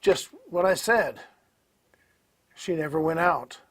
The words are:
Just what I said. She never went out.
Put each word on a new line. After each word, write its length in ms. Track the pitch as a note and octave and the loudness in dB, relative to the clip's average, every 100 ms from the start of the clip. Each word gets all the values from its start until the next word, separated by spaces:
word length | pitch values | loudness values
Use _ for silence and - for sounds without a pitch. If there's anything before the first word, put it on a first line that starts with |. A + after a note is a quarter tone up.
Just 280 | - F#3 - - - | 2 0 0 -18 -8
what 140 | F3 | -2
I 100 | F#3 | 0
said. 460 | F#3 - A3+ E3 - - _ _ _ _ _ _ _ _ _ _ _ _ | 0 2 2 2 -4 -18 _ _ _ _ _ _ _ _ _ _ _ _
She 200 | - - | -18 -6
never 260 | E3+ D3+ D3 | -4 -2 0
went 200 | D#3 E3 | 0 2
out. 380 | F3 D#3 B2 - _ | 2 2 -2 -16 _